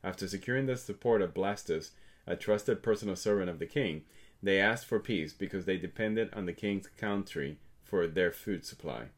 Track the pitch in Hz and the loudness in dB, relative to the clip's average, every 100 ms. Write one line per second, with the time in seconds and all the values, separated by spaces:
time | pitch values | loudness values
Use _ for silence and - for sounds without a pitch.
0 | 95 90 95 98 107 127 135 123 - 101 | -6 -4 -6 -6 -2 0 0 -2 -4 -2
1 | 123 113 90 95 95 104 - 80 - - | 4 4 4 2 0 -2 -2 -4 -4 -18
2 | - - - 87 - 104 - 104 - 104 | -20 -18 -6 -4 2 2 4 0 2 0
3 | 104 90 107 104 90 82 82 147 113 78 | 0 -2 2 2 2 -4 -2 0 0 -2
4 | - - - _ 98 98 101 117 - 110 | -10 -20 -20 _ 2 6 4 2 0 0
5 | - 101 78 - 95 98 90 92 87 - | 2 -2 -2 -4 -4 -2 0 -2 -2 -2
6 | 110 110 113 104 90 82 104 98 98 - | 0 0 -2 -2 -6 -2 -2 -2 -4 -6
7 | 107 101 98 80 71 76 - - - 98 | -2 -2 -2 -4 -4 -6 -16 -20 -2 2
8 | 85 80 90 - - 90 - - 80 60 | 2 4 2 2 -4 -4 -4 -10 -8 -8
9 | 60 | -10